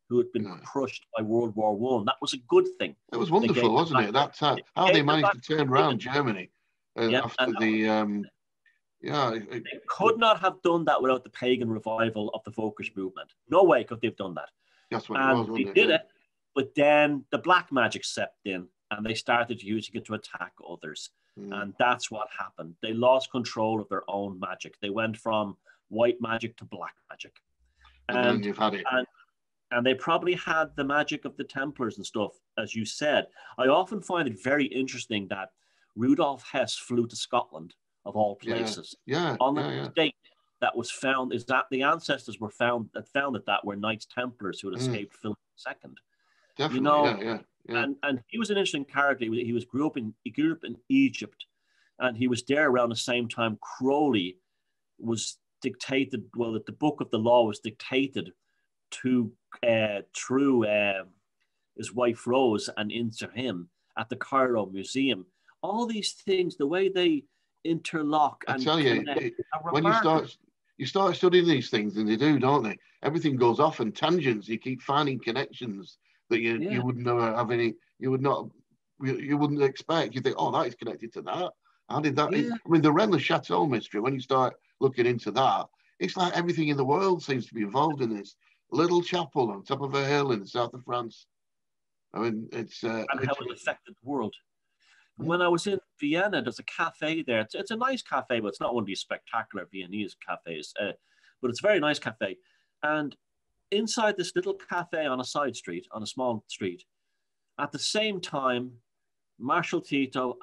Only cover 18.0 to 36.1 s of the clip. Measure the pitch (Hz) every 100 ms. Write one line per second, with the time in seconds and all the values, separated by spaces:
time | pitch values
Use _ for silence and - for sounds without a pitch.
18 | - - 98 _ 104 90 90 _ - 104
19 | 107 110 - 120 117 113 101 107 - 117
20 | 113 107 - - 90 - - 87 80 73
21 | - _ _ - 101 98 101 - 123 120
22 | - 107 107 - 95 - 82 85 110 113
23 | 123 131 - 127 113 117 110 110 101 98
24 | - 101 101 92 92 92 - - 104 101
25 | 113 107 113 110 101 90 _ _ - 107
26 | 120 120 113 113 117 - 117 92 80 -
27 | - - - _ _ _ _ _ - _
28 | - 123 123 - 104 101 107 98 - 127
29 | 127 _ _ _ _ _ - 120 123 131
30 | - 175 175 175 180 160 156 - 139 147
31 | 147 151 135 - 139 139 143 139 113 98
32 | 92 113 98 - _ - 104 113 107 -
33 | 151 - 180 - - - 131 160 - 214
34 | - 180 143 107 127 147 135 123 131 123
35 | - 107 95 101 95 _ _ _ _ 107
36 | 123